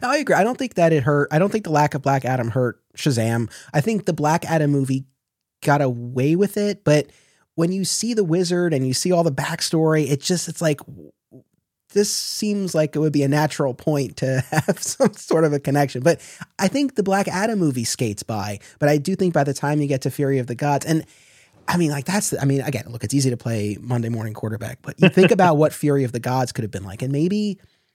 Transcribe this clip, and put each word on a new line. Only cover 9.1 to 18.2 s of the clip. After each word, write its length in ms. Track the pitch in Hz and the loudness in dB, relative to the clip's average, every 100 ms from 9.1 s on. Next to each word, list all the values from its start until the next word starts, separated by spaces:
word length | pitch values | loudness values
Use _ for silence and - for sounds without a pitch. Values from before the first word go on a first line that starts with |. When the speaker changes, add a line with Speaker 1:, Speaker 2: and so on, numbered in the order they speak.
Speaker 1:
all 100 | 175 | 2
the 80 | 170 | 2
backstory, 800 | 135 143 160 - 165 160 156 139 | 0 -4 -6 -2 2 2 2 2
it 100 | 143 | -2
just, 260 | - 175 - | 0 -2 -4
it's 140 | - | -2
like, 180 | 160 147 - - 76 _ _ 127 _ _ _ _ _ | -2 -2 -6 -20 -20 _ _ -20 _ _ _ _ _
this 180 | 202 208 | 0 0
seems 640 | - - - 208 202 185 | -2 -6 -4 -2 -2 -2
like 220 | 165 151 147 | 0 0 0
it 40 | |
would 120 | 156 | 0
be 100 | 143 | 2
a 60 | 139 | 2
natural 460 | 147 151 - 139 | 2 0 0 -2
point 420 | - - 147 131 - | -2 -2 -2 -2 -4
to 240 | 131 131 - | -2 -2 -2
<laughs> 40 | |
have 320 | 156 180 - | -2 0 -2
some 300 | - - 262 | -4 0 0
sort 320 | - - 160 | 0 -2 2
of 80 | 160 | 2
a 80 | 143 | 2
connection. 420 | 139 143 143 127 | 0 0 0 0
But 180 | 143 147 - - - - | 0 0 -4 -20 -14 -2
I 100 | 190 | 0
think 260 | 277 277 | 0 -2
the 80 | - | -2
Black 260 | 190 196 190 | 0 0 0
Adam 300 | 180 220 214 | -2 -2 0
movie 260 | 160 123 | 0 0
skates 380 | 113 - 117 101 | -4 -2 -4 -4